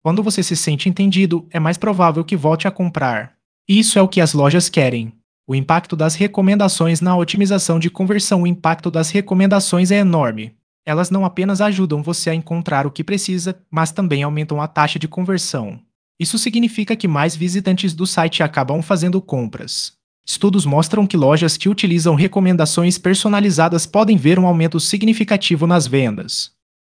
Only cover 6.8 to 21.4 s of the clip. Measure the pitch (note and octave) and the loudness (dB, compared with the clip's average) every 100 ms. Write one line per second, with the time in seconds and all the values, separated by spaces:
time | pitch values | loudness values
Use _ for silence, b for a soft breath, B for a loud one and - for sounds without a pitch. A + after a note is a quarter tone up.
6.8 | E3 E3 F3+ F3+ E3+ G3+ G3 G3 F#3 E3 | 0 0 2 0 0 0 0 0 0 0
7.8 | E3 - F#3+ G#3 - F#3 F3 F3+ D#3+ E3 | -2 -2 -2 0 0 0 0 0 0 -2
8.8 | F3+ E3 D#3 G3+ G3+ F#3 G3 G3 F#3+ F3 | -2 -2 -2 -2 0 2 4 2 2 0
9.8 | F3+ G3+ F#3+ E3 B2+ A2 A2 - _ _ | 2 2 2 2 0 -4 -10 -16 _ _
10.8 | - D#3 F3+ F#3+ F#3+ F#3 F#3+ F#3+ G#3 F#3+ | -4 -2 -2 -2 -2 -2 -2 0 0 0
11.8 | F#3 D3 D3+ E3+ E3+ D#3+ D#3+ E3+ E3+ C#3+ | -2 -2 -4 -4 -4 -4 -4 -6 -2 -2
12.8 | C#3 C#3+ D#3+ G3 - F#3 F3 F3+ _ D#3+ | -2 -4 -4 -4 -4 -4 -6 -8 _ -2
13.8 | D#3+ D#3+ F#3 C#3+ C#3+ D3+ D3+ D3 D3+ - | -2 -2 -2 0 -2 -4 -4 -4 -4 -2
14.8 | D3 - D#3 - F#3 F#3+ - C#3 G#2+ E2+ | -2 -2 -6 -4 -4 -4 -4 -6 -8 -12
15.8 | _ _ _ - E3 A3+ B3 A3+ A#3 A3+ | _ _ _ -8 -4 -4 -2 0 0 -2
16.8 | G3+ A3+ F#3+ D3 D#3 D#3+ F3+ F#3 F#3+ F#3 | -4 -2 -2 0 0 -2 -4 -2 0 0
17.8 | G3 D#3+ F#3 - E3 - D3+ D3 C3 D3+ | -2 -4 -4 -2 -2 0 -2 -2 -2 -2
18.8 | D#3 F#3+ F3+ F#3 F#3 C#3 A2+ B2+ G#2 - | -2 -2 0 -2 -2 -4 -6 -8 -12 -10
19.8 | - - _ _ - - G3+ G3 C#3+ C#3+ | -10 -14 _ _ -10 -2 0 2 2 2
20.8 | D#3+ G#3+ G3 F3 C3+ D#3 | 2 2 2 2 4 4